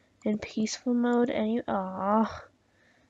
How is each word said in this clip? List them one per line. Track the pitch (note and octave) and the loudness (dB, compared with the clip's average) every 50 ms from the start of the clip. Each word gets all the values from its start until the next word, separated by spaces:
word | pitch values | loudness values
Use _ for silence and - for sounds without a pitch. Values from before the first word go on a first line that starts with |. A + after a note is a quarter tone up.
| - _ _ _ - | -20 _ _ _ -4
in | A3 G#3+ G#3+ | -2 -2 -2
peaceful | - - - A3 A3 - - - - B3+ A#3+ | -4 -6 -4 -2 -2 -2 -4 -4 -2 0 0
mode | A#3+ A#3+ A#3+ A#3+ A#3+ A#3+ B3+ | 2 2 2 4 4 2 2
and | - - G#3+ G#3+ A3+ | 2 0 0 0 0
you, | A#3+ - - | -2 -2 -2
aw. | A3+ G3 F#3+ F#3 F#3 F#3+ F#3+ G3+ G#3+ A3+ A3 - - - - - _ _ _ _ _ _ _ _ _ _ _ | -2 -2 -2 -4 -6 -4 0 2 4 4 4 2 -2 -8 -14 -18 _ _ _ _ _ _ _ _ _ _ _